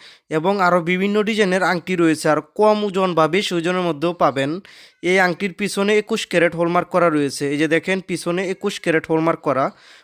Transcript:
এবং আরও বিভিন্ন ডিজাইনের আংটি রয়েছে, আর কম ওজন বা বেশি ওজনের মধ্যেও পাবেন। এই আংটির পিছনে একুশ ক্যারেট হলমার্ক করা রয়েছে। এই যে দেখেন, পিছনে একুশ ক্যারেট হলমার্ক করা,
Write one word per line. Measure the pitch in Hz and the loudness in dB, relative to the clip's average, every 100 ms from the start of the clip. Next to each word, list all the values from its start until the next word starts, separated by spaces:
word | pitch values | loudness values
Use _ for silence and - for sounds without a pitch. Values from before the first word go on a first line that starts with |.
| - - - | -16 -20 -6
এবং | 156 165 202 | -2 0 2
আরও | 180 175 | 2 2
বিভিন্ন | 165 185 196 208 | 2 0 0 0
ডিজাইনের | 208 214 202 185 | 0 0 0 2
আংটি | 170 175 - 185 | 0 -2 -2 0
রয়েছে, | 170 156 160 | 2 2 2
আর | 151 | 0
কম | 156 - 214 214 | 0 2 4 4
ওজন | 208 190 190 | 0 0 0
বা | 160 156 | 2 2
বেশি | 180 - 175 | 2 -2 -2
ওজনের | 165 180 | -2 0
মধ্যেও | 180 147 165 | -2 -2 -2
পাবেন। | 175 165 131 135 170 - - - _ | 0 0 0 -2 -4 -10 -20 -20 _
এই | 170 185 | 0 2
আংটির | 185 165 202 | 2 0 -6
পিছনে | 165 202 - 202 214 | -4 -6 -2 0 0
একুশ | 208 220 - | 0 -4 -2
ক্যারেট | 180 170 160 | 0 0 0
হলমার্ক | 170 175 175 | 0 0 0
করা | 185 170 | 2 2
রয়েছে। | 151 143 - 143 | 2 -2 -4 -4
এই | 147 | -2
যে | 156 | 0
দেখেন, | 160 156 190 | 0 0 -4
পিছনে | 175 170 - 175 190 | -4 -6 -4 -4 -4
একুশ | 185 202 - | -4 -6 -6
ক্যারেট | - 156 156 | -2 -2 0
হলমার্ক | 160 160 165 | 0 0 -2
করা, | - 131 151 - - - | -2 0 -2 -4 -20 -20